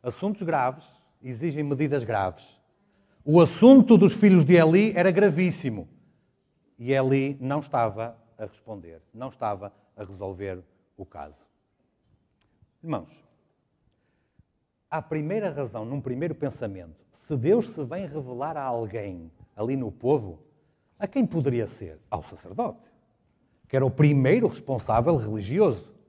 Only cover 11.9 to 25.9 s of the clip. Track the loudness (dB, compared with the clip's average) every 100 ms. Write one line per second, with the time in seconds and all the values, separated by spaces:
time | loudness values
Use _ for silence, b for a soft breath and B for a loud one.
11.9 | _ _ _ _ _ _ _ _ _ -10
12.9 | -10 -10 _ _ _ _ _ _ _ _
13.9 | _ _ _ _ _ _ _ _ _ _
14.9 | -12 -8 -8 -6 -6 -6 -8 -10 -10 -10
15.9 | -10 -8 -6 -8 -6 -8 -8 -12 -12 -18
16.9 | -20 _ _ _ -4 0 0 0 -10 -10
17.9 | -10 -10 -12 -12 -10 -8 -8 -6 -6 -6
18.9 | -8 -10 -12 -18 _ -20 -8 -6 -4 -6
19.9 | -6 -2 -2 -2 -16 _ _ _ _ _
20.9 | _ -8 -2 -2 -2 -2 -2 -6 -10 -18
21.9 | -18 _ -10 -10 -20 -16 -8 -8 -8 _
22.9 | _ _ _ _ _ _ _ _ -2 -2
23.9 | 4 4 4 2 2 0 -4 -8 -8 -2
24.9 | 0 2 0 -2 -8 -6 0 0 0 -10